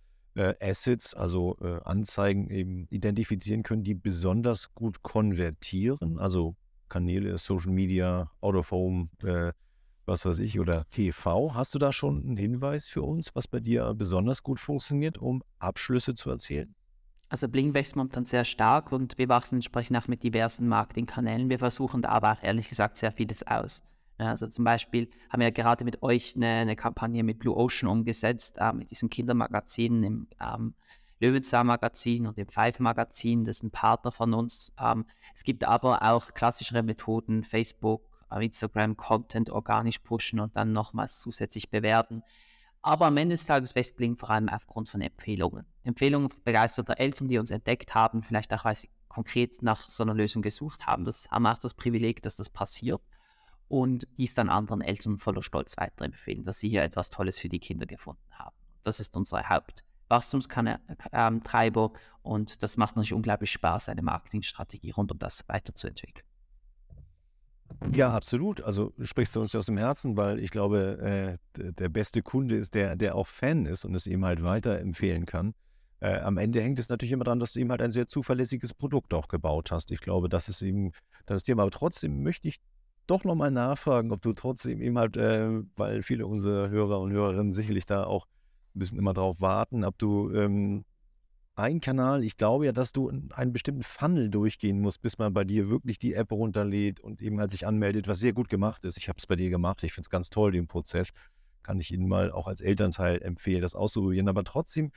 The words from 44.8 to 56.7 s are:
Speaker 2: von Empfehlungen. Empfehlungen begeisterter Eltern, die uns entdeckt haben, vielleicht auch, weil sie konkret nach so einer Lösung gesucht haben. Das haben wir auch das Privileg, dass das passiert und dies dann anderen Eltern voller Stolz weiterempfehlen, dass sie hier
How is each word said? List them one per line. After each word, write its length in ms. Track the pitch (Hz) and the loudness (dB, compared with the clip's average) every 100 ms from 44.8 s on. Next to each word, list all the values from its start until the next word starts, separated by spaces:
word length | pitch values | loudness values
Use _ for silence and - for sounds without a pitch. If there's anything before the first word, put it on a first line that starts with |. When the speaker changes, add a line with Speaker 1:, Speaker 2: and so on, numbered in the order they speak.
| 110 | -8
Speaker 2:
von 120 | 101 | -6
Empfehlungen. 680 | - - - 98 90 - - - | -6 -6 -6 0 -2 -2 -16 -10
Empfehlungen 460 | 123 120 139 143 139 - | -6 2 4 4 0 -2
begeisterter 560 | - 113 117 - 117 - | 2 4 4 2 -2 0
Eltern, 260 | 135 139 135 | 0 0 0
die 120 | 120 | 0
uns 120 | 113 | 0
entdeckt 440 | 110 - 123 - 113 | -2 -2 -2 0 4
haben, 260 | 113 113 | 4 2
vielleicht 320 | 107 107 - | -2 -2 0
auch, 100 | 110 | -2
weil 120 | 113 107 | -2 -2
sie 120 | - _ - | -6 _ -14
konkret 540 | - - 123 120 - | -10 -4 0 0 0
nach 280 | 117 110 - | 0 0 -2
so 140 | - | -2
einer 100 | 110 | 0
Lösung 280 | 107 104 113 | 2 2 0
gesucht 440 | 104 - 147 - - | -2 -4 -6 -6 -2
haben. 180 | - | -2
Das 240 | 87 - - | -2 -6 -2
haben 120 | 104 | 2
wir 100 | 113 | 4
auch 60 | 117 | 2
das 160 | 123 | -2
Privileg, 480 | - 123 113 113 117 | -4 0 2 0 -2
dass 140 | 110 - | -6 -8
das 120 | - | -10
passiert 540 | - 98 - 120 185 _ _ _ _ _ - - | -6 -6 -4 -4 -4 _ _ _ _ _ -20 -4
und 400 | 139 127 123 - - | 0 2 0 -4 -4
dies 180 | 127 | -2
dann 140 | - 107 | 2 2
anderen 320 | 95 104 107 | 2 0 -2
Eltern 380 | - 101 110 101 | -2 -2 -2 -4
voller 240 | - 101 | -2 -4
Stolz 340 | - - - - | -2 -4 -4 -4
weiterempfehlen, 680 | 95 - - - - - | -6 -6 -10 -8 -10 -8
dass 160 | - 95 | -6 -4
sie 80 | |
hier 160 | 104 | 0